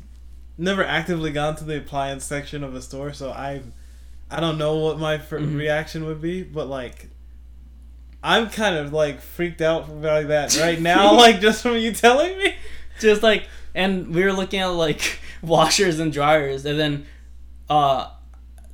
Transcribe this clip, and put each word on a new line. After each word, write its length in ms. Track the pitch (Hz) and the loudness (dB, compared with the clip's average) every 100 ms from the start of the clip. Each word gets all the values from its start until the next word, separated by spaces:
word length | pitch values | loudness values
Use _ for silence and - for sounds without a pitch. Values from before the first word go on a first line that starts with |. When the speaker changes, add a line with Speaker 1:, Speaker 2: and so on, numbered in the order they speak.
| - - - - - - | -20 -20 -20 -18 -16 -6
Speaker 1:
never 260 | 175 196 | -4 -2
actively 460 | 180 151 160 170 156 | 0 -2 -2 -4 -4
gone 240 | 147 151 156 | -2 -2 -4
to 80 | |
the 120 | 156 151 | -6 -8
appliance 460 | 139 139 139 135 | -6 -6 -6 -6
section 400 | - 143 143 147 | -8 -8 -8 -10
of 100 | 139 | -10
a 80 | 127 | -12
store, 300 | - 135 143 | -12 -10 -10
so 180 | 143 135 | -10 -10
I, 320 | 117 139 139 120 - - - - - - | -8 -8 -10 -12 -18 -20 -20 -18 -18 -12
I 120 | 139 | -6
don't 180 | 165 156 | -4 -2
know 180 | 151 156 | -2 0
what 200 | 156 151 | -2 -2
my 200 | 156 156 | -2 -4
fir-, 200 | 151 156 | -4 -6
Speaker 2:
Mm-hmm. 180 | 147 147 | -4 -2
Speaker 1:
reaction 500 | 151 151 160 160 160 | -2 -2 -4 -8 -8
would 140 | 151 | -6
be, 220 | 165 185 | -6 -6
but, 240 | 165 151 131 | -8 -8 -8
like, 420 | 135 123 - - - - - - - - - - - - - | -8 -10 -14 -20 -20 -20 -20 -20 -20 -20 -20 -20 -20 -20 -8
I'm 260 | 156 196 220 | 0 2 2
kind 280 | 196 208 165 | 0 0 0
of, 160 | 143 | -2
like, 280 | 156 151 131 | 0 0 -2
freaked 400 | - - 175 165 | -10 -6 -6 -2
out 260 | 160 165 147 151 | 0 0 -4 -6
by 200 | 156 151 | 0 0
that 320 | 147 151 139 151 | 2 0 2 0
Speaker 2:
<laughs> 40 | |
Speaker 1:
right 200 | 165 165 | 0 0
now, 340 | 165 185 202 | 4 6 8
like, 260 | 214 233 196 | 10 10 8
just 220 | 214 220 | 4 2
from 140 | 247 233 | 0 0
you 160 | 226 | -2
telling 440 | 208 233 262 349 381 | 4 6 6 2 0
me. 160 | 392 - - - - - | -2 -2 -10 -10 -10 0
Speaker 2:
Just, 240 | 220 208 | 2 4
like, 240 | 220 202 - - - | 4 2 0 -12 -8
and 400 | 165 190 190 147 | -2 0 0 -2
we 100 | 165 | 0
were 80 | 196 | 0
looking 280 | 190 185 196 | 0 -2 -2
at, 60 | 185 | -2
like, 520 | 175 156 147 - - - | 0 0 0 -4 -6 -12
<laughs> 120 | - | -8
washers 580 | 160 165 156 - 190 156 | 2 4 4 4 2 2
and 120 | 160 | 0
dryers, 520 | 143 147 156 139 135 | 2 4 4 2 -4
and 140 | 139 147 | -2 0
then, 280 | 151 143 - - - - - - - | 0 -2 -8 -18 -20 -20 -18 -12 0
uh, 400 | 151 143 127 - - - - - - - | 4 4 2 -2 -12 -20 -20 -20 -20 -20